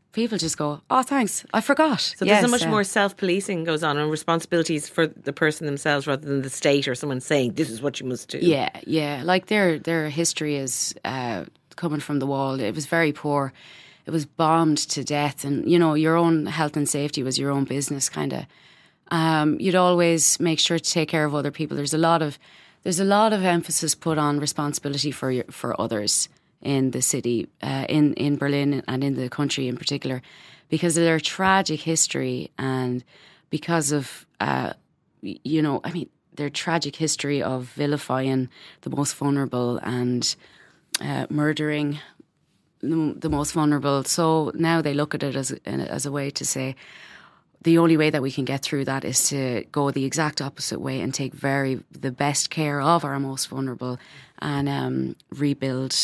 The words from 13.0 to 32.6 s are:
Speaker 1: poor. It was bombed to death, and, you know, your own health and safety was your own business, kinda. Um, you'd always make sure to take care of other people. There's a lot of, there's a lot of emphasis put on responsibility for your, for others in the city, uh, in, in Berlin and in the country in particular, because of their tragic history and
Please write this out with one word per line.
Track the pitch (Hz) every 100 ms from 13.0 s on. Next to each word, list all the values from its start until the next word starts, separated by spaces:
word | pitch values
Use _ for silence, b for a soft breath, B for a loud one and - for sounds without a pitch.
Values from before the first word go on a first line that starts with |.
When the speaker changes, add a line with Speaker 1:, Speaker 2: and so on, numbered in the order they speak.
| 156
Speaker 1:
poor. | 143 151 143 139 B B B B B -
It |
was | 160 143
bombed | - 160 165 160 147 -
to | 147
death, | 127 147 147 -
and, | 139 135 -
you | 175
know, | 160 151
your | 156 165
own | 170 160 147
health | 156 151 151
and | 143
safety | 143 147 143
was | 127 135
your | 139
own | 139 135
business, | 139 135 139 -
kinda. | 151 143 131 - b b b b b -
Um, | 165 160 156 151 151
you'd | 190
always | 180 180 175 170 165 - -
make | 170 160
sure | - 165
to | -
take | 170 156
care | 165 151
of |
other | 143 143
people. | 139 147 139
There's | 143 156
a |
lot | 165 165
of, | 151 - B B B B
there's | - 175
a |
lot | 196 202 220
of | 208
emphasis | 180 170 165 - 156 -
put | 170 156
on | 147 147
responsibility | 147 - 147 147 143 139 143
for | - 135
your, | 123 -
for | - 120 -
others | 107 110 104 - - b b b
in | - 135 131
the | 131
city, | - 135 120 117 - -
uh, | 143 135 -
in, | 151 147
in | - 143 143
Berlin | 143 143 143 135 -
and | 131
in | 139 131
the | 127
country | - 143 - 127
in | 123
particular, | - 139 135 127 B B B B B
because | 165 175 165
of |
their | 165 160
tragic | - - 190 190 180 156
history | 160 160 - 139 131 127 151
and | -